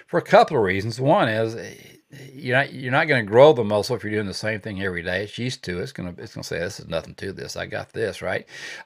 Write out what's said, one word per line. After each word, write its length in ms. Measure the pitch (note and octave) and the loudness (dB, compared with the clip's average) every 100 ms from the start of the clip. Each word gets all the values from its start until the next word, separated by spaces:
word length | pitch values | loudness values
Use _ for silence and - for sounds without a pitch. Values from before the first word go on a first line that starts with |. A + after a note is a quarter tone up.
| - | -6
for 120 | E3+ | -4
a 40 | |
couple 340 | - G3+ A3+ D3 | 6 6 6 4
of 80 | |
reasons. 360 | F#2+ G2 A2 A2 | 2 0 -2 -2
One 280 | C3+ G3 C3+ | 2 4 2
is, 260 | A2 A2+ | 0 -2
eh, 200 | A2+ - - - - _ C3+ C3+ | -4 -12 -16 -20 -20 _ -20 -20
you're 240 | C3 B2+ B2+ | -10 0 0
not, 160 | C#3 | 0
you're 200 | B2+ B2+ | -4 -2
not 160 | C#3 D#3+ | 0 2
gonna 140 | C3 | 2
grow 300 | G2+ A#2 D3 | 6 10 10
the 120 | B2 | 8
muscle 300 | G#2 G#2 - A#2 | 4 0 0 -4
if 60 | |
you're 100 | G#2+ | -4
doing 140 | G#2+ G2+ | -4 -4
the 80 | |
same 260 | F2+ G#2+ A2 | -6 -6 -6
thing 220 | A2 F#2+ | -8 -6
every 200 | G2 F2 | -6 -4
day. 220 | F2 F#2 | -4 -4
It's 140 | G2+ - | -4 -6
used 240 | B2 - | -6 -6
to 140 | - F2 | -8 -6
it. 40 | |
It's 100 | C3+ | -8
gonna, 220 | - F2+ F2 | -8 -10 -10
it's 160 | - | -14
gonna 100 | - | -12
say, 140 | - E2+ | -8 -6
"This 220 | F2+ - | -6 -8
is 80 | D#2+ | -8
nothing 260 | E2 F2 - | -8 -8 -10
to 160 | F#2+ | -12
this. 240 | F2+ E2+ F2 | -10 -12 -10
I 100 | F2+ | -10
got 260 | G#2 G2 | -10 -10
this," 300 | - G#2+ F2+ | -6 -6 -6
right? 240 | F2+ G2+ - - - - | -6 -6 -8 -16 -16 -16